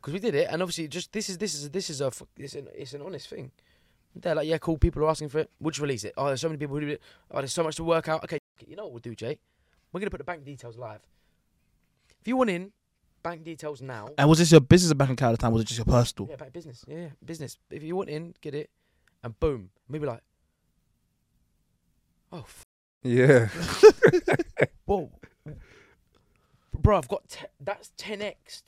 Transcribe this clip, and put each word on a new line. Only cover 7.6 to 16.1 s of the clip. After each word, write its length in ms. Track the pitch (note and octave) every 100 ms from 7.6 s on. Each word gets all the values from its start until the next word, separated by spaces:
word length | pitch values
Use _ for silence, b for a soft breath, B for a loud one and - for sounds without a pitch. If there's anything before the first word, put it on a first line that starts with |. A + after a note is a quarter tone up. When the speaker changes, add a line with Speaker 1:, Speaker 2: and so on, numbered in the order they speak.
Speaker 1:
much 140 | D#3+ D3+
to 80 |
work 240 | E3 E3 D#3+
out. 160 | D#3
Okay, 160 | E3 D#3+ _ _ -
you 100 | F3
know 100 | G3+
what 80 |
we'll 60 | A#2+
do, 140 | B2
Jake? 260 | A2 A2+ D3+ _ _ _ _ _
We're 60 | F3+
gonna 100 | G3+
put 80 | F3+
the 60 |
bank 200 | C3+ E3+
details 320 | C3+ C#3 A#2+ A2+
live. 260 | A#2 G#2+ _ _ _ _ _ _ _ _ _ _ _ _
If 60 | -
you 80 | B3+
want 140 | A#3+
in, 220 | F3 F#3+ _ _ _ _ _
bank 220 | E3+ E3+
details 360 | D#3+ D#3 D3+ C#3
now." 260 | C3 A2+ G#2+ D3+
Speaker 2:
And 100 | C#3
was 120 | D#3+
this 120 | E3+
your 100 | D#3+
business 300 | B2+ F3 F3+
bank 180 | C#3+ C#3
account 220 | B2 B2
at 40 | A#2
the 20 |
time? 80 | A#2+
Was 100 | A2+
it 40 | A2
just 120 | A#2
your 80 | A2
personal? 460 | B2 A#2+